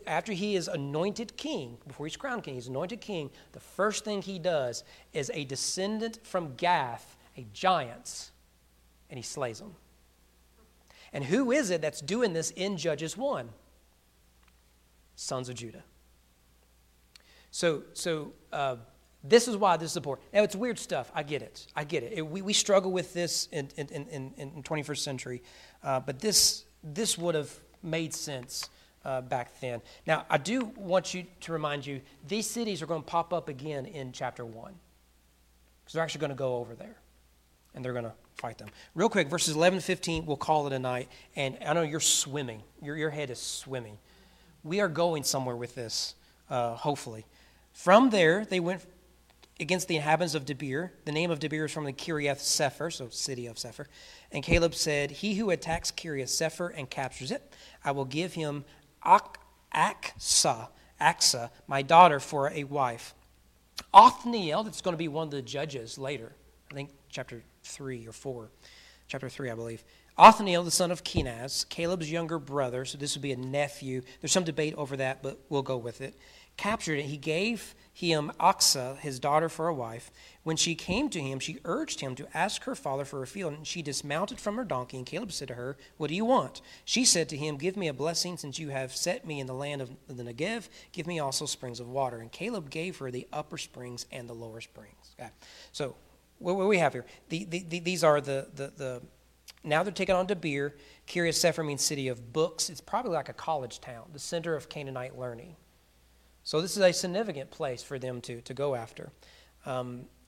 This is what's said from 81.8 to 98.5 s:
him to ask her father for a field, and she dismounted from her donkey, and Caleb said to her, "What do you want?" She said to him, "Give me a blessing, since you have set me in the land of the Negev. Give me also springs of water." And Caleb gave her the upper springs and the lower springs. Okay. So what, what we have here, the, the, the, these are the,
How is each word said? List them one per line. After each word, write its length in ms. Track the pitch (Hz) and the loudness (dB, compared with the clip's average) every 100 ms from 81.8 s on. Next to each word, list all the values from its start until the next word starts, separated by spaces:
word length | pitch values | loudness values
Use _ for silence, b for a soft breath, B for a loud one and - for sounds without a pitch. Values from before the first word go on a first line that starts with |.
| 320 - | -2 -6
him 120 | 135 127 | -6 -8
to 120 | 135 156 | -6 -2
ask 260 | 190 - - | -2 -2 -6
her 100 | 262 | -6
father 300 | 147 135 139 | -4 -4 -4
for 180 | 143 | -6
a 40 | 127 | -8
field, 260 | 202 175 | -6 -6
and 120 | 147 151 | -6 -8
she 160 | 175 | -6
dismounted 580 | 147 135 147 147 202 254 | -4 -4 -2 -2 -2 -4
from 180 | 214 214 | -4 -4
her 80 | 240 | -2
donkey, 320 | 127 127 131 | -4 -4 -10
and 80 | 127 | -8
Caleb 260 | 160 214 | -8 -6
said 160 | - 135 | -8 -8
to 60 | 120 | -8
her, 220 | 123 139 B B | -8 -10 B B
"What 120 | 151 | -4
do 60 | 170 | 0
you 100 | 226 | 4
want?" 360 | 254 131 - B B | 4 2 -6 B B
She 220 | B - 254 | B 2 4
said 240 | 180 156 | 4 2
to 80 | 143 | -2
him, 200 | 151 143 | -4 -2
"Give 200 | 165 190 | -4 -2
me 100 | 170 | -2
a 60 | |
blessing, 440 | 131 151 165 180 175 | -2 -2 -2 -4 -6
since 220 | 147 131 | -8 -8
you 100 | 151 | -6
have 240 | 139 131 | -6 -6
set 320 | - 170 208 165 | -4 -2 -2 -4
me 140 | 147 | -8
in 80 | 131 | -6
the 60 | |
land 280 | 131 143 143 | -6 -6 -6
of 100 | 127 135 - | -8 -10 -16
the 160 | 127 | -12
Negev. 440 | 120 117 175 226 - B B | -10 -6 -4 -4 -8 B B
Give 160 | - 160 | -10 -6
me 120 | 170 | -2
also 260 | 143 135 147 | -2 -2 -4
springs 340 | - 127 117 | -6 -8 -10
of 80 | 120 | -6
water." 320 | 131 131 117 | -2 -2 -4
And 120 | 113 | -12
Caleb 380 | - 190 220 147 | -8 -6 -6 -6
gave 280 | 156 175 170 | -6 -6 -6
her 140 | 135 | -8
the 160 | 123 - | -8 -8
upper 260 | 151 151 143 | -8 -8 -10
springs 480 | - 127 123 120 - | -12 -12 -12 -12 -12
and 160 | 135 120 | -12 -12
the 80 | 117 | -12
lower 240 | 117 113 | -12 -14
springs. 560 | 113 - 107 - - - | -16 -18 -20 -20 -20 -16
Okay. 100 | 120 - B B B | -16 -16 B B B
So 240 | - 139 - - - _ - | -8 -8 -8 -20 -20 _ -8
what, 200 | 185 190 | -2 2
what 100 | 190 | 4
we 120 | 196 | 6
have 120 | 151 | 4
here, 140 | 127 - B - | 2 -10 B -8
the, 160 | 165 190 | -6 -4
the, 140 | 170 | -6
the, 160 | 175 175 | -4 -4
these 240 | 170 180 | -2 4
are 160 | 160 147 | 6 6
the, 300 | 135 135 135 | 2 -4 -4